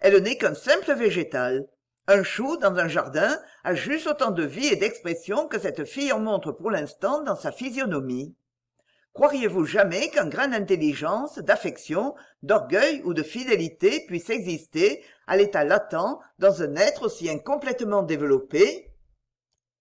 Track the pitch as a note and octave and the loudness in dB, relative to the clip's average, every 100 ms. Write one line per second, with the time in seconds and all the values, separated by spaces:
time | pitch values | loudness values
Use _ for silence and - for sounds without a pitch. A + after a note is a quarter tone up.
0 | G3 G3 G3 C4 F#3+ D3+ B3 E4+ E4+ C4 | 6 6 4 0 -2 0 0 2 2 2
1 | A3+ F3 D3+ C3 B2+ C3 C#3 _ _ _ | 2 0 -2 -2 -2 -2 -6 _ _ _
2 | - G3+ F3 - C4 E3+ F#3+ F3+ E3 D#3 | 4 4 4 -4 -4 0 0 2 0 -2
3 | C3 D3 G#3+ G4+ - _ - E3 F3 D#4+ | -2 0 0 0 -8 _ -4 -4 -2 -4
4 | D#4+ D4 A#3+ E3+ D3 D#3 C#4+ F#3 G3 - | -2 0 0 0 -4 -2 0 2 0 -4
5 | F3 E3 - A3+ D#4 A3 F3 - C#3+ C4+ | -8 -6 -4 -4 -2 -4 -4 -6 -8 -4
6 | C#4 A3 A3 G3+ D#3+ - F#3 F#3+ D3 - | -2 -2 0 -2 -4 -6 -4 -4 -4 -4
7 | G3 D4 C#4 F3 D3+ - C4 B3 B3 D3+ | -2 -2 -4 -6 -6 -8 -8 -6 -4 -4
8 | C3 B2+ C#3+ - _ _ _ _ _ _ | -4 -6 -8 -16 _ _ _ _ _ _
9 | _ - D4 C#4+ G#3+ F3+ D3+ G3+ G3 F3+ | _ 0 2 2 -2 0 0 2 2 0
10 | D#4 D4+ E3 D#3+ C4+ A#3 F#3+ F3+ D3+ C3 | -2 0 -2 -2 -2 -2 0 0 0 -2
11 | D3+ G#3+ D4 - F3+ G#3 F3 - - E3 | -2 -4 -6 -4 0 0 -2 -8 -6 -4
12 | C4 - - _ D3 G#3+ - F#3+ D4 C#4+ | -4 -8 -18 _ 2 2 2 2 2 2
13 | F3 D#3 D3+ A#3 B3+ G3+ E3 - G3 D4+ | -4 -4 -4 -6 0 0 0 0 2 2
14 | - E3+ - G3+ F3+ D#3+ - D#3 G3+ D4 | -4 -8 -4 -4 -4 -8 -6 2 2 2
15 | - _ - F#3+ G3+ E3 - G#3 - E3 | -8 _ 0 2 4 2 2 2 0 -2
16 | G3+ D4 - - G3 E3+ D3+ D3 A3 - | -2 -4 -14 2 4 4 0 2 2 2
17 | A3 - E3 D3+ - C#4+ C4+ A#3+ A3 G3+ | -4 -4 -6 -6 -4 -4 -2 -4 0 0
18 | D#3+ D3+ D3 C3+ C3+ D3 A3 F4 - - | 0 0 2 2 4 4 4 2 -12 -20
19 | _ _ _ _ _ _ _ _ | _ _ _ _ _ _ _ _